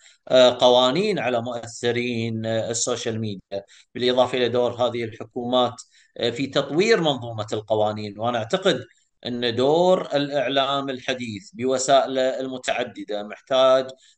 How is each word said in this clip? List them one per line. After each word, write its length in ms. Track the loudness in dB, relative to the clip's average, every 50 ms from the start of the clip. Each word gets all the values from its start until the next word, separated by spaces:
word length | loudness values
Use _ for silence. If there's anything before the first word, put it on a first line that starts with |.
| _ _ _ _ _ 2
آه، 300 | 6 8 8 8 6 6
قوانين 580 | 6 6 6 6 6 4 2 2 0 0 -2 -2
على 240 | -2 -2 -2 -2 -2
مؤثرين، 1040 | -4 -8 -8 -10 -12 -10 -4 -2 -2 0 0 -2 -4 -4 -4 -4 -4 -4 -4 -4
آه، 240 | -4 -4 -4 -4 -4
السوشيال 500 | -4 -4 -2 -2 -4 -4 -4 -4 -4 -4
ميديا، 440 | -6 -6 -8 -10 -12 _ -10 -10 -10 _ _ -20 _ _ -8
بالإضافة 440 | -2 0 2 2 2 2 2 2 0
إلى 100 | 0 0
دور 240 | 2 0 0 0 0
هذه 320 | -2 -2 -2 -2 -4 -6
الحكومات، 680 | -8 -10 -12 -16 -12 -10 -8 -6 -2 2 2 2 2 0 -6 -14 _ _ _ _ _ _ -4
آه، 120 | -4 -2
في 160 | -2 -2 -4
تطوير 540 | -4 -2 -4 -4 0 0 0 2 4 4 4
منظومة 460 | 2 2 0 -2 -4 -8 -8 -8 -6 -6 -6
القوانين. 680 | -6 -2 0 0 2 2 0 0 -4 -6 -8 -8 -6
وأنا 200 | -4 -2 -2 -2
أعتقد 460 | -2 -2 -4 0 2 0 0 0 -4 -10 _ _ _ _ _ _ -10
أن 280 | -8 -6 -4 -2 -2 0
دور 540 | 2 2 4 4 4 4 4 4 2 0 0 -2
الإعلام 760 | -2 -2 0 -2 -2 -2 0 0 0 0 0 -2 -2 -4 -4
الحديث 600 | -8 -6 -6 -6 -6 -4 -6 -8 -8 -10 -12 -14 -10
بوسائله 840 | -6 -2 0 0 0 2 4 4 4 4 2 0 -2 0 0 -2 -2
المتعددة 840 | -6 -8 -8 -8 -6 -4 -4 -4 -4 -6 -8 -12 -10 -8 -8 -8 -8
محتاج 640 | -10 -14 -16 _ -2 2 4 4 6 6 4 2 -2 -8 -18 _ _ _